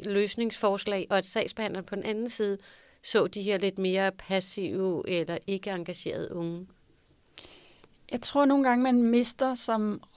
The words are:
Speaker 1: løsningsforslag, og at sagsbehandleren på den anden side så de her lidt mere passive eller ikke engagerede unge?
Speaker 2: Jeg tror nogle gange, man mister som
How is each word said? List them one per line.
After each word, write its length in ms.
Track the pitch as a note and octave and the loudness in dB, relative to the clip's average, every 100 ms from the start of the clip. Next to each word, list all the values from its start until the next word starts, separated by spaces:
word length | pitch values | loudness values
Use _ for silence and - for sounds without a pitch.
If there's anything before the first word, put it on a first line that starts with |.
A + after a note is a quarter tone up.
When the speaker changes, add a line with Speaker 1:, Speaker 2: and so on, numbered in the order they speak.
Speaker 1:
løsningsforslag, 1080 | G#3 G3+ G#3 A#3 A3+ - G#3 G3+ G#3 G3 G3 | -2 0 0 -2 -4 0 0 0 -2 -4 0
og 80 | G3 | 0
at 80 | F#3+ | 0
sagsbehandleren 580 | B3+ - - G#3+ F#3+ | -2 -2 -4 -6 -6
på 100 | F#3 | -6
den 100 | G3+ | -6
anden 240 | A3 G#3+ A#3+ | -4 -4 -4
side 300 | A3+ G#3 G3 - - _ _ | -2 -2 -2 -8 -20 _ _
så 240 | - G#3 F3 | 0 2 2
de 160 | G#3 | 0
her 160 | G3+ F#3+ | -2 0
lidt 200 | G3 F#3+ | 0 0
mere 340 | F#3 F#3+ F#3+ | 0 2 0
passive 960 | F#3+ - F#3+ F#3 G#3 D#3 F3 F#3 E3 - | -2 -2 -2 -2 -6 -4 -2 0 -2 -2
eller 300 | F3 D#3+ E3+ - | -2 -2 -4 -4
ikke 240 | F#3+ G3+ | -4 -4
engagerede 640 | F3+ E3+ E3+ - - - | -6 -6 -8 -6 -6 -6
unge? 340 | F3 E3+ E3+ F#3 _ _ _ _ _ _ - - - - _ - _ - | -6 -6 -6 -12 _ _ _ _ _ _ -20 -20 -20 -20 _ -20 _ -8
Speaker 2:
Jeg 80 | A#3+ | -6
tror 240 | - C#4+ | 0 4
nogle 200 | C#4 C#4 | 6 6
gange, 180 | B3+ B3 | 4 4
man 200 | B3+ B3 | 4 4
mister 520 | A#3 A#3+ B3 - C4 | 6 4 2 0 0
som 460 | B3 - A3 G#3+ - - | 0 0 0 0 -4 -8